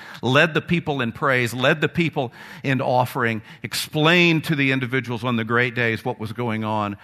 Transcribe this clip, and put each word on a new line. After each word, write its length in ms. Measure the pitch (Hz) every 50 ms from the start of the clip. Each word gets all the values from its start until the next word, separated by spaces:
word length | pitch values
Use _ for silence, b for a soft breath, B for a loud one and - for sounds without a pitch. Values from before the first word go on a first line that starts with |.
| B B B B B
led 320 | 113 127 143 160 170 151
the 60 | 160
people 400 | - - 175 170 165 160 143 139
in 100 | 127 113
praise, 420 | - - 156 139 131 123 123 113 113
led 280 | 127 127 139 160 151
the 80 | 160 143
people 440 | - 175 170 151 - 156 131 117 B B B B B 156 B
in 180 | 139 135 127
offering, 600 | 131 127 127 123 127 120 - 139 120 113 113 107 - B B B B
explained 800 | - - - - - - 156 151 160 175 180 175 170 165 156 -
to 100 | - 160
the 160 | 139 139 135
individuals 540 | 135 131 127 117 127 131 120 117 123 107 117
on 100 | 127 120
the 80 | 113 113
great 320 | 110 117 120 123 127 113
days 300 | 123 120 117 113 107 -
what 160 | 127 120 -
was 120 | 107 107 -
going 300 | - 123 117 107 110 110
on. 340 | 107 110 107 104 101 101 101